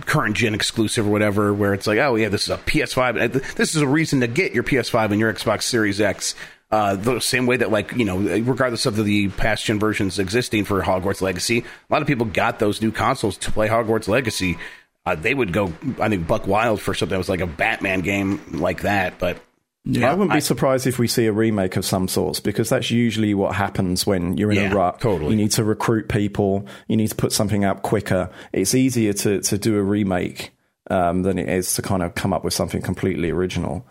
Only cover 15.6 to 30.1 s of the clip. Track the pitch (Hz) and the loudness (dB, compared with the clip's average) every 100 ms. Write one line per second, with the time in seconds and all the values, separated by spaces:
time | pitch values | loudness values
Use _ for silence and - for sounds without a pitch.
15.6 | 98 80 131 - 107 101 82 110 95 104 | -2 -4 -6 -2 0 0 0 -2 0 2
16.6 | 110 104 - 90 90 92 92 92 90 76 | 2 0 -2 -2 -2 -2 -2 -2 -2 -2
17.6 | 104 113 95 95 90 101 98 98 - 71 | -2 0 -2 0 0 0 0 -2 -4 -2
18.6 | 90 90 95 101 90 - 90 - - _ | -2 0 0 0 -2 -2 -4 -4 -12 _
19.6 | _ _ - 123 123 175 190 151 - 135 | _ _ -2 2 2 2 2 2 0 0
20.6 | 139 131 135 123 117 - 113 104 113 104 | 2 2 0 0 0 2 2 2 2 2
21.6 | 92 95 90 98 92 104 85 - 104 104 | 0 -2 0 0 0 0 -2 -2 -4 -2
22.6 | 113 127 117 117 120 107 107 98 95 95 | 0 0 0 0 0 0 0 2 0 0
23.6 | 98 - 92 92 - 92 87 87 104 101 | -2 0 0 0 0 0 0 0 2 2
24.6 | 101 98 87 - 117 87 76 110 104 - | 2 2 0 0 -2 0 2 2 2 0
25.6 | 107 104 - 113 - 113 104 104 101 98 | 0 0 0 0 0 -2 0 0 2 0
26.6 | 101 - - 110 107 - - - 101 101 | -4 -14 -2 0 0 -2 -2 0 0 0
27.6 | 98 92 - 107 - 92 85 - - - | 0 0 -2 -2 0 -2 -2 -10 -6 -2
28.6 | 95 131 131 120 107 101 107 98 - 101 | 0 2 2 2 0 0 0 0 -2 -2
29.6 | 113 104 98 104 98 | 0 0 2 0 0